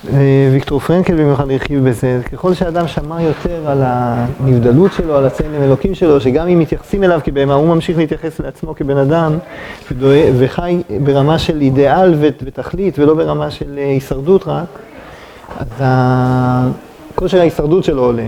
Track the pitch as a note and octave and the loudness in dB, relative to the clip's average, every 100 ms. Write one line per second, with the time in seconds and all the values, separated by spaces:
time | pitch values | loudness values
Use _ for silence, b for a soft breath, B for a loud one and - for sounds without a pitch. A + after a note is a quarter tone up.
0 | - C#3+ C#3 C3+ C3+ C3+ - C#3+ - E3+ | -2 2 4 4 4 2 0 -4 0 0
1 | F#3 E3 D3 C#3 C#3 C3+ - C#3+ C3 A2+ | 2 2 2 0 0 -2 -2 0 0 0
2 | C3 B2 A#2+ C#3 F#3 F3+ F3+ E3+ E3+ D#3+ | -2 -2 -4 -4 -2 0 -2 -2 -4 -4
3 | D3 E3 D#3+ C#3+ D3+ E3 D3+ C#3 C3 B2 | -6 -4 -2 -2 -6 -6 -2 0 0 0
4 | B2 A#2+ A#2+ - C3+ B2 A#2+ B2+ F#3+ - | -2 -2 -4 -2 0 2 4 4 2 0
5 | E3+ C#3+ C3+ - D#3 D3+ C#3 C3 - D#3 | 0 2 0 -2 -6 0 0 2 0 0
6 | F3 C#3+ B2+ C3+ E3+ F3+ D#3 D#3+ - G3 | 2 4 2 0 2 2 2 -4 -4 -2
7 | F#3+ E3 D3 C#3 C#3 C#3 D#3+ E3 E3 E3 | 0 0 -2 -2 0 2 2 2 0 -2
8 | D#3 D#3 D#3+ - C#3 - D#3 D3+ C#3+ C#3 | -2 -2 -6 -8 -10 -8 -10 -6 -2 0
9 | C3+ E3 D#3+ D#3 - B B B - B2+ | 2 2 0 -2 -6 B B B -10 -2
10 | C3+ C#3 D#3 B2+ B2+ - F3 F3 F3 G#3 | 4 4 4 2 0 -2 -2 -4 -2 -2
11 | D3 C#3 C#3+ D#3+ - D#3 C#3 C3 C#3 D#3 | 0 2 2 0 -2 0 0 2 2 4
12 | F#3 D#3 D3 C3+ B2+ - B2 F3 G3 C#3+ | 4 4 2 -2 -12 -10 -10 -4 -4 2
13 | D3 D#3 D#3 D3 D3+ - C#3+ C#3+ C#3 C3+ | 2 2 0 -2 -6 -8 -12 -6 -2 -2
14 | C3+ C3+ C#3 F#3+ E3+ C#3+ E3+ - B B | -4 -6 0 0 0 -6 -8 -14 B B
15 | B B B B B - - A2+ C3+ B2+ | B B B B B -12 -12 -2 0 2
16 | B2+ B2+ B2+ B2+ B2+ B2+ B2+ - - - | 2 2 0 0 0 0 -2 -4 -14 -20
17 | - - F#3 F3+ E3 D#3 D3+ F#3 F3 C#3 | -10 -4 0 2 2 0 0 0 0 0
18 | B2 A#2 | 0 0